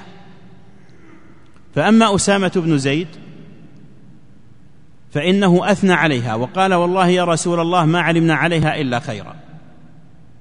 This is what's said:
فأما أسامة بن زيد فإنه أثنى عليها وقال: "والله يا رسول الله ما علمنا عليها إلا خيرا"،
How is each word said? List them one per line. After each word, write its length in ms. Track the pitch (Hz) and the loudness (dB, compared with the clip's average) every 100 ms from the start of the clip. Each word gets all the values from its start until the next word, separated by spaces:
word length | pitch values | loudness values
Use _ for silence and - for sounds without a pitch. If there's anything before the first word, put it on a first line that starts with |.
| - - - - - - - - - - - - - - - - - 143 | -16 -20 -20 -20 -20 -20 -20 -20 -20 -20 -20 -20 -20 -20 -20 -20 -10 -2
فأما 400 | 180 226 220 196 | 2 4 4 2
أسامة 360 | - 196 185 185 | 0 0 0 -2
بن 220 | 165 147 | 0 0
زيد 300 | 139 147 175 - - - - - - - - - - - - - - - - - - - - | 0 -4 -6 -14 -20 -20 -20 -20 -20 -20 -20 -20 -20 -20 -20 -20 -20 -20 -20 -20 -20 -20 -10
فإنه 600 | 147 170 196 196 175 - | -4 0 2 4 4 2
أثنى 220 | 196 196 | 2 2
عليها 420 | 160 160 127 120 110 | 2 2 -2 -4 -4
وقال: 380 | 123 185 190 | -4 -2 0
"والله 340 | 175 175 190 180 | 2 0 0 2
يا 160 | 180 | 2
رسول 360 | 175 165 175 170 | 0 -2 -2 -2
الله 260 | 165 180 156 | 0 0 2
ما 160 | 175 | 0
علمنا 340 | 160 165 165 143 | 0 0 2 0
عليها 460 | 165 165 151 127 | 0 0 -2 -2
إلا 180 | 135 120 | -4 -4
خيرا"، 360 | 131 104 95 - - - - - - - - - - - | -6 -12 -12 -18 -20 -20 -20 -20 -20 -20 -20 -20 -20 -20